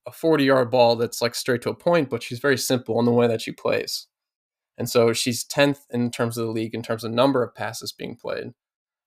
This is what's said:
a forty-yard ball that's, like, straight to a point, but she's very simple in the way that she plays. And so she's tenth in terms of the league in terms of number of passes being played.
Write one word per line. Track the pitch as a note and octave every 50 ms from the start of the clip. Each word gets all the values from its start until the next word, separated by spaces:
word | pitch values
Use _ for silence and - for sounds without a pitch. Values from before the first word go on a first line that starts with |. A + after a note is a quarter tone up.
| _
a | -
forty-yard | - - - E3 D#3 D3 C3+ C3+ C3+ C3 B2 A2+
ball | B2 B2+ A#2+ A#2 A#2+
that's, | A2+ A#2+ A2+ - -
like, | B2 A#2 -
straight | - - - B2 A#2+ -
to | A#2
a | A2
point, | - - F3 F3 E3+ C#3+ B2+
but | B2 - -
she's | - B2+ A#2
very | - C#3+ C3+
simple | A#2 - - C3+ A#2+ - - A2 A#2
in | A#2
the | A#2+
way | A#2 A#2+ A#2+
that | A#2 A2+ A2+
she | - -
plays. | - - - - G#2+ A2 - - - - - _ _ _ _ _ _ _ _ _ _ _ _ _ _
And | - A#2+ A#2+
so | - B2 A#2 A#2 A2+
she's | - - B2+ A#2 - -
tenth | - - D3 C#3+ C#3+ C#3 - _ _
in | - A#2+ A#2+ A#2+
terms | - - A#2+ A#2 A#2
of | A#2+ A2+
the | A2+
league | A2+ A2+ A2 A2+ -
in | A2+ A#2
terms | - A#2 A2 A#2
of | A2
number | A2+ A#2 B2+ C#3 C3+ B2+ A#2
of | - -
passes | - G#2+ G#2+ A2+ - - G#2
being | - - - B2+ A#2+
played. | A#2 - - - - - - - _ _ _ _ _ _ _ _ _ _